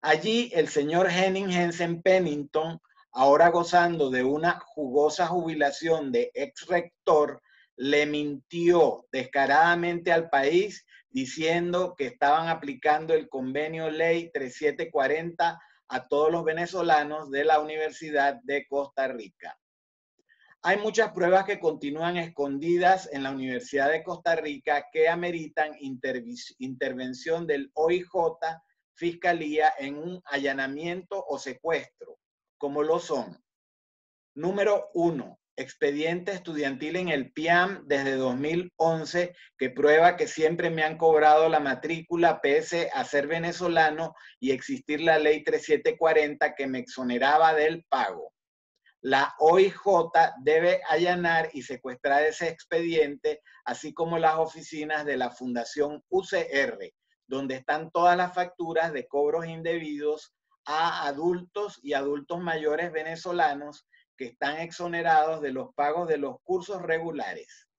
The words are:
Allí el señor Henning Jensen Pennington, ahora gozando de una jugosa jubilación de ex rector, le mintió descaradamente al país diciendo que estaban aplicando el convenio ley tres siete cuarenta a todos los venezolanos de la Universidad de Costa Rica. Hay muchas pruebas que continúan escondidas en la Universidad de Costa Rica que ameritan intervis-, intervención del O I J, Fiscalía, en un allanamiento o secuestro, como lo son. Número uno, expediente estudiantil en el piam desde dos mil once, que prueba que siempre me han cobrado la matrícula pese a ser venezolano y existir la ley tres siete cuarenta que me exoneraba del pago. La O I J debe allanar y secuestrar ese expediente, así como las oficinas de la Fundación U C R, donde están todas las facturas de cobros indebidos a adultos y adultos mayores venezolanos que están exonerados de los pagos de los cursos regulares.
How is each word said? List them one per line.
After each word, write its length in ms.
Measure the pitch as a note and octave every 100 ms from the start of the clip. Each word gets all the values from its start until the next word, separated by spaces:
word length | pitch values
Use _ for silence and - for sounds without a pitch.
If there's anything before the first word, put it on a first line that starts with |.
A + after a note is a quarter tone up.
Allí 500 | D3+ D#3 F3+ A3+ A#3+ E3
el 120 | D3+
señor 440 | D3+ C#3+ E3+ F#3
Henning 400 | F3+ F#3+ F#3+ G3
Jensen 500 | F3+ F3 E3+ E3+ E3+
Pennington, 760 | F#3 F#3 F3 D3 C#3+ D#3 D#3+ E3 _ _ _
ahora 380 | A#2+ C3+ D3 E3+
gozando 600 | E3+ E3+ F3 E3+ E3+ C#3
de 140 | B2+
una 360 | B2+ D3 E3 E3+
jugosa 680 | - - C#3 C3 D3+ D3+ E3+
jubilación 840 | F3 - D#3 C#3+ C#3 D#3+ D#3+ C#3+
de 200 | A#2+ B2
ex 320 | - - - -
rector, 720 | F3 E3+ _ - D#3 D3 - _ _ _ -
le 300 | C3 D3 D3
mintió 1000 | D3 D3 C#3 _ E3+ E3+ F3 D3 - _
descaradamente 1000 | C3 B2 C#3+ C3+ C#3+ E3 E3+ E3+ E3+ E3+
al 180 | E3 E3
país 560 | C#3 C#3 E3+ G#3 - _ - _
diciendo 840 | B2+ C3 - D#3+ E3 F3 F3 F#3 -
que 100 | C3+
estaban 400 | - C#3+ D#3 E3
aplicando 680 | E3 C#3+ B2+ D3+ D3+ D#3+
el 160 | D#3+ D3
convenio 640 | C3+ C3 C3+ D#3 D#3+ D#3+
ley 400 | D#3 E3 E3+ E3+
tres 220 | C#3+ C3 -
siete 320 | D3+ C#3+ E3+
cuarenta 720 | D3+ C3+ D3+ E3+ E3+ E3 E3 _ _ _
a 200 | B2+ -
todos 240 | C#3+ D#3
los 140 | E3+ D#3+
venezolanos 840 | D#3+ E3+ F#3 E3+ D3+ D3 D3+ D3
de 140 | C3+
la 160 | D3+ D#3
Universidad 800 | D#3 D#3 D#3 C3+ D#3+ D3 C#3 C3
de 220 | B2+ C#3+ C#3
Costa 440 | C#3 C#3 - C3+
Rica. 500 | B2 G2+ _ D#2+ - _ _ _ _ _ _ _ _ _ _
Hay 140 | D#3+ G3+
muchas 340 | G#3+ G#3+ G#3+
pruebas 340 | - F3 F#3 F#3+
que 140 | G3
continúan 580 | E3 D3 C#3+ D3+ E3+ F3
escondidas 920 | E3 - C#3+ C#3 D#3+ F3 F3+ F#3+ F#3
en 120 | C#3+
la 80 | C3+
Universidad 580 | C3+ C3 B2 - C#3 C#3
de 140 | D#3
Costa 320 | D#3+ D3+ F3 E3
Rica 540 | D#3 C#3+ C#3 D3 -
que 160 | D#3+ D#3+
ameritan 640 | E3+ F3 E3+ D3+ - D#3 D3
intervis-, 760 | C#3+ C3 C3+ B2 A#2 A#2+ - _
intervención 880 | C3 B2+ C#3 B2+ B2+ B2+ D#3+ E3 E3
del 240 | C#3+ C#3
O 160 | - D#3+
I 120 | F3+
J, 600 | F3+ F#3 E3 E3 D#3+ E3 _ _ _
Fiscalía, 800 | _ E3+ E3+ F3+ E3+ D3+ D3+ D3+ D3
en 180 | C#3 C#3+
un 240 | E3 F#3 D#3+
allanamiento 1000 | C#3+ C#3 C#3 C3+ C#3+ E3+ F3+ F3+ G3 F#3
o 120 | C#3
secuestro, 800 | - A#2+ E3 D#3+ B2+ _ - - _ _ _ _
como 240 | C#3+ D3
lo 160 | D3+ E3+
son. 420 | E3+ D3 G#2+ F2 _ _ _ _ _ _ _ _ _ -
Número 560 | E3 G3+ G3+ G3+ -
uno, 460 | E3+ E3+ D#3 G2+ - _ -
expediente 760 | B2+ - D3 C#3+ D#3 F3 F3+
estudiantil 640 | F#3+ F3+ D3+ C#3+ C3+ D3+ E3+
en 120 | F3+
el 240 | D3+ B2
piam 480 | - D#3+ E3+ F#3 - -
desde 280 | C#3 C3+ C3
dos 220 | C3 B2
mil 340 | D3 E3+ F3+ _
once, 600 | D#3+ D#3+ D3+ F3 F3 - - _
que 140 | C3
prueba 440 | B2 C#3+ D3+ E3+ E3+
que 120 | D3
siempre 420 | - D#3 E3 E3+
me 140 | D#3+
han 120 | D#3 D#3+
cobrado 540 | D#3+ D#3 D3+ D3+ D#3+
la 100 | D#3+
matrícula 800 | C#3+ B2+ D#3 E3+ E3 E3+ E3+ D#3
pese 520 | C#3+ D3 D#3+ E3+ E3
a 100 | -
ser 220 | A#2+ C#3+ C#3+
venezolano 880 | E3 E3+ E3+ F3+ E3 D#3 D#3 E3 - - _
y 120 | B2+
existir 500 | C3 - C3+ - D3
la 160 | E3 D#3
ley 260 | D3+ D#3
tres 200 | D3+ D#3 -
siete 320 | D3 D#3+ D#3
cuarenta 560 | D#3+ D#3 D3+ C#3+ D3+
que 140 | - C3+
me 100 | C3
exoneraba 760 | B2 - B2+ B2 C3 D3+ D#3+ D#3
del 280 | D#3 E3 _
pago. 460 | C3+ G#2+ F2 D2 _ _ _ _ _ _ _
La 300 | - C3+ C#3+ -
O 180 | D#3 F3
I 140 | F#3+
J 640 | - G3 F#3 E3 D#3+ E3 -
debe 360 | C3 D#3 F3 F#3 -
allanar 640 | D#3+ F3 F3+ E3+ E3 D#3+
y 100 | C#3
secuestrar 580 | - C3 C3 B2+ C#3+ C#3
ese 280 | D#3 D3+ E3+
expediente, 920 | E3 - E3 E3+ D#3+ D3 C#3+ D3+ D3 _ - -
así 300 | - D#3 D3
como 240 | E3 E3
las 160 | D#3+ D#3+
oficinas 680 | D#3+ D#3+ D#3 D#3+ D3+ D3+ D3
de 120 | C3+
la 140 | B2
Fundación 720 | - B2+ A#2+ A#2 - D3 D3 _
U 140 | F#3
C 240 | F#3+ F#3+ E3
R, 420 | C#3 C3+ G#2 F#2 _ _ _ _
donde 280 | C3 C3+ C3
están 340 | - D3+ D#3+
todas 260 | E3+ F3 F3
las 200 | F3+ F3+
facturas 580 | F3+ - E3 D#3+ E3
de 140 | D3 A#2+
cobros 400 | C#3+ C#3+ D#3 E3
indebidos 880 | E3 E3 E3+ D#3 D3 D3 D3+ - _ _ _ -
a 420 | D3+ E3+ F3 D3+
adultos 720 | C#3 E3+ F3+ F3 - G3+ -
y 120 | C#3
adultos 480 | C#3+ C#3 D3 C#3 E3+
mayores 500 | F3 D#3+ D3+ D3+ F3
venezolanos 960 | D#3+ D#3 E3 F#3 F3 D#3 C#3+ D3 D3 _ _ _ _
que 80 | C3
están 340 | _ C#3 D#3
exonerados 800 | E3 E3 F3 E3+ E3 D#3+ D#3 D#3+
de 100 | C#3+
los 220 | C3 C3
pagos 340 | - D3 D#3 F3
de 120 | D3
los 160 | C#3 B2
cursos 360 | _ F#3 F3 G3
regulares. 840 | E3 D#3+ E3 D3+ G#2 E2 - - _